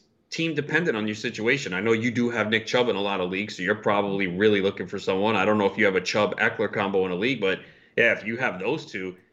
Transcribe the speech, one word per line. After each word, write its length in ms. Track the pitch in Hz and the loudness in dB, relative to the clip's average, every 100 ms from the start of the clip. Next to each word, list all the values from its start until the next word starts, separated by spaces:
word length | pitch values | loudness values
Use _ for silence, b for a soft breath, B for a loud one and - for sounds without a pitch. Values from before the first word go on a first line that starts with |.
| _ _ - | _ _ -10
team 240 | - 165 | -4 -2
dependent 420 | 147 143 156 170 110 | -2 -2 0 0 0
on 120 | 107 | -2
your 80 | 107 | -4
situation. 580 | 123 110 113 139 92 | -6 -2 0 0 -2
I 80 | 92 | -2
know 100 | 113 | 2
you 200 | 113 120 | 2 0
do 180 | 117 120 | 0 0
have 220 | 117 107 | 0 0
Nick 160 | 110 - | -2 0
Chubb 200 | 123 117 | 2 2
in 80 | 98 | 0
a 60 | |
lot 180 | 101 95 | 0 -2
of 120 | 90 | -2
leagues, 260 | 95 104 - | -2 -6 -4
so 60 | |
you're 100 | 90 | -2
probably 540 | 107 113 101 101 98 92 | 0 0 2 0 0 -2
really 340 | 90 107 101 | 2 4 4
looking 240 | 98 98 92 | 2 -2 -6
for 140 | 98 | -6
someone. 360 | 104 95 110 104 | -2 0 2 4
I 80 | |
don't 140 | 101 107 | 4 4
know 80 | 98 | 2
if 100 | 98 | 4
you 100 | 101 | 2
have 100 | 92 | 2
a 60 | |
Chubb 380 | 87 110 98 - | 0 0 0 2
Eckler 320 | 113 113 104 | 0 0 -2
combo 320 | 110 98 98 92 | -2 0 0 0
in 40 | |
a 40 | 90 | 0
league, 260 | 123 117 | -2 0
but 200 | 95 87 B B B - | 0 -2 B B B 0
yeah, 160 | 117 | 2
if 100 | 92 | 0
you 140 | 104 117 | -4 -4
have 220 | 120 90 | -4 -2
those 260 | 104 151 - | -4 -4 -6
two, 300 | 101 92 90 _ | -10 -8 -10 _